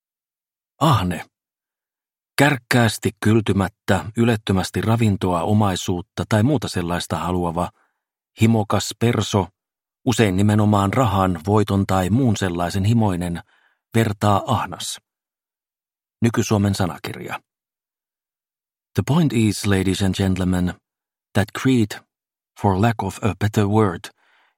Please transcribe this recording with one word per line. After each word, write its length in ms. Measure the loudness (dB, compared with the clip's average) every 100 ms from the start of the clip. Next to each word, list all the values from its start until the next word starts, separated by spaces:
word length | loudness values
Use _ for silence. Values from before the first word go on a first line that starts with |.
| _ _ _ _ _ _ _ _
Ahne. 460 | 2 2 0 -6 -10 _ _ _ _ _ _ _ _ _ _ 2
Kärkkäästi 720 | 2 2 0 2 2 0 -6 -2
kyltymättä, 800 | 2 2 2 0 -2 -4 -2 -2 -2 0
ylettömästi 640 | 0 0 0 -2 -2 -4
ravintoa, 600 | -2 0 0 0 0 -2
omaisuutta 840 | 0 2 2 -2 -4 -6 -6 -8 -2
tai 140 | 0
muuta 260 | 2 0 -2
sellaista 480 | -4 -4 -6 -6 -6
haluava, 540 | -4 -4 -2 -4 -6 -10 _ _ _ _ _ 0
himokas 540 | 2 2 0 -2 -4 -4
perso, 480 | -2 0 0 -2 -2 _ _ _ _ _
usein 320 | -2 2 2 2
nimenomaan 560 | 2 4 4 4 2
rahan, 480 | 0 0 0 0 -2 0
voiton 400 | 0 2 0 0
tai 240 | 0 0
muun 260 | 0 0 0
sellaisen 480 | -2 -4 -4 -2
himoinen, 580 | 0 2 0 -2 -6 -8 -12 _ _ _ _
vertaa 480 | -2 -2 0 2 2 0
ahnas. 520 | -4 -4 -10 -12 -12 _ _ _ _ _ _ _ _ _ _ _ _
Nykysuomen 520 | 0 0 0 0 0
sanakirja. 680 | 0 -4 -6 -12 -12 -12 -12 -14 _ _ _ _ _ _ _ _ _ _ _ _ _ _
The 80 | -6 0
point 260 | 2 2
is, 340 | 2 0 0 0
ladies 360 | 2 2 0
and 120 | 0
gentlemen, 600 | 0 0 0 0 0 -2 -4 _ _ _ _ _
that 140 | -2 -2 -2
greed, 380 | 0 2 0 -4 -18 _ _ _ _ -4
for 200 | 0 2
lack 220 | 2 0
of 160 | -4 -4
a 120 | -4 -2
better 280 | -2 0 2
word, 340 | 2 0 -2 -12 -20 _ _ _